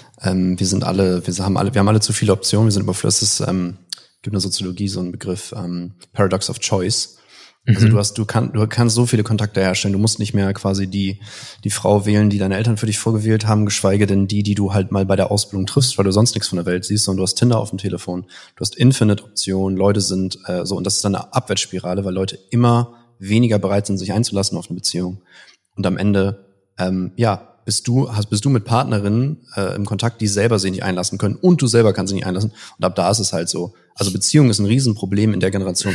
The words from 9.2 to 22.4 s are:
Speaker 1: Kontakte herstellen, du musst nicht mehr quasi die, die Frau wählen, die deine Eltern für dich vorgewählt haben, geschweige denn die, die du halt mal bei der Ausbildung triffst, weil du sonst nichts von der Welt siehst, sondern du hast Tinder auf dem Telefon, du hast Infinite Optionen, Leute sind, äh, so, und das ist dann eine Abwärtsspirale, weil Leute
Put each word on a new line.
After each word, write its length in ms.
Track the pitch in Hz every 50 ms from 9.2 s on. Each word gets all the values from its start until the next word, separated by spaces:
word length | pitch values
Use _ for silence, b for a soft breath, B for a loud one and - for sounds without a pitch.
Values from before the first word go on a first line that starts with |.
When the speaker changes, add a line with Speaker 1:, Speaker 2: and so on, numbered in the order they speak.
| 104
Speaker 1:
Kontakte 360 | - 113 98 104 101 - 95
herstellen, 320 | 95 95 90 - - 101 98
du 60 | 98
musst 220 | 107 113 - -
nicht 140 | 107 107 -
mehr 180 | 104 98 95 98
quasi 320 | - - 101 95 98 98
die, 340 | 92 95 101 98 95 98 B 107 B B B B B B B B
die 60 | 107
Frau 360 | - - - 101 104 101 98
wählen, 240 | 104 104 107 107 104
die 80 | 101 101
deine 180 | 98 95 98
Eltern 200 | 98 113 117 110
für 100 | 107 -
dich 120 | 110 107 -
vorgewählt 480 | - 113 113 107 104 110 110 110 104
haben, 180 | 110 107 104 104
geschweige 400 | 101 - - - 95 98 101 104
denn 220 | 98 98 98 98 95
die, 140 | 104 104 98
die 100 | 101 101
du 180 | 101 101 95 98
halt 200 | 101 95 - 101
mal 120 | 98 95
bei 120 | 95 98
der 140 | 95 95 - 101
Ausbildung 340 | 101 - - - 98 95
triffst, 320 | - - 139 120 - - -
weil 60 | 98
du 80 | 98 95
sonst 220 | 104 113 - -
nichts 140 | 104 - -
von 80 | 92
der 100 | 87 85
Welt 180 | 90 90 90 92
siehst, 200 | - 107 104 -
sondern 140 | 101 95 95
du 40 | 95
hast 100 | 92 -
Tinder 240 | - 123 123 117 110
auf 120 | 113 -
dem 80 | - 107
Telefon, 440 | - 98 - 85 - - 87 90 90
du 380 | - - - - - _ -
hast 160 | - - -
Infinite 460 | - 131 127 131 - 117 107 101 101 -
Optionen, 520 | - - - - 95 95 95 95 95 95
Leute 240 | 92 92 101 101 104
sind, 380 | 95 - 95 92 95 92 - - -
äh, 180 | - 90 90 85
so, 120 | 92 98
und 80 | 92 92
das 100 | 98 -
ist 80 | - -
dann 120 | 101 95
eine 180 | 87 90 - -
Abwärtsspirale, 680 | 127 - - 101 92 - - - 92 - 87 90 98 98
weil 100 | 95 92
Leute 240 | 95 95 95 - -